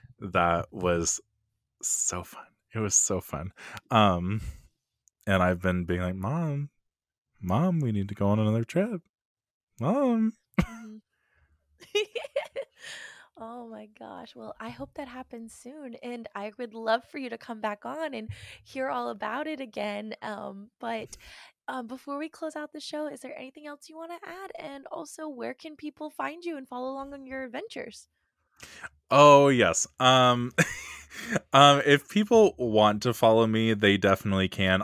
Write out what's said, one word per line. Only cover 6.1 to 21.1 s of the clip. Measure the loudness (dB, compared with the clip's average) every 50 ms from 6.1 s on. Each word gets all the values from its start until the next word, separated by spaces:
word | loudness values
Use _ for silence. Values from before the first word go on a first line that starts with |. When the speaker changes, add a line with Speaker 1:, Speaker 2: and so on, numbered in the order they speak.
| -4
Speaker 1:
"Mom, | -4 -4 -4 -4 -2 -2 -4 -4 -4 -6 -8 _ _ _ _ _ _ _ _ _ _ _ _ _ -10
Mom, | -4 0 0 2 2 2 2 0
we | 0 0 0
need | 0 -2 -4
to | -4
go | -2 2 2
on | 2 4
another | 2 2 2 0 -2
trip. | -2 0 -2 -2 0 -2 -8 _ _ _ _ _ _ _ _ _ _ _ _ _ _ _ -6
Mom." | -2 -2 0 0 2 0 2 2 0 0 -2 _ _ _ -4 -4 -4 -4
Speaker 2:
Mm-hmm. | -4 -18 -18 -18 -18 -20 _ _ _ _ _ _ _ _ _ _ _ _ _ _ _ _
<laughs> | -16 -4 -2 -2 -2 -2 -6 -14 -12 -8 -8 -8 -8 -8 -10 -12 -12 _ _ _ -18 -18 -16 -16 -18 -18 -20 -20 -20 _ _ -18
Oh | -16 -16 -14 -16 -16 -16
my | -18 -18 -20
gosh. | -20 _ -20 -18 -16 -16 -16 -18 -18 -18
Well, | -18 -18 -18 -16 -16
I | -16 -16
hope | -14 -14 -16 -16 -14
that | -14 -14 -14
happens | -14 -16 -16 _ -16 -18 -18 -18 -20
soon, | -20 -20 -20 -18 -16 -16 -16 -16
and | -14 -14 -12 -12 -12 -14 -12 -12
I | -12 -12 -12 -10 -10
would | -12 -12 -10
love | -8 -2 0 0 0 -2
for | _ -12 -10
you | -10 -8
to | -10 -12
come | -12 -12 -12 -6
back | -6 -6 -6 -6 -10
on | -12 -8 -6 -8 -8 -8
and | -8 -10 -12 -14 -16 -18 -20 -20 -20 _
hear | -14 -8 -6 -6 -4
all | -4 -4 -4 -6
about | -8 -6 -6 -6 -6 -6 -6
it | -6 -8 -8
again. | -10 -12 -8 -8 -6 -6 -6 -8 -10 -10 -12 -12 -10
Um, | -12 -10 -10 -10 -12 -12 -14 -18 -20 _ -12
but, | -10 -8 -8 -8 -10 -12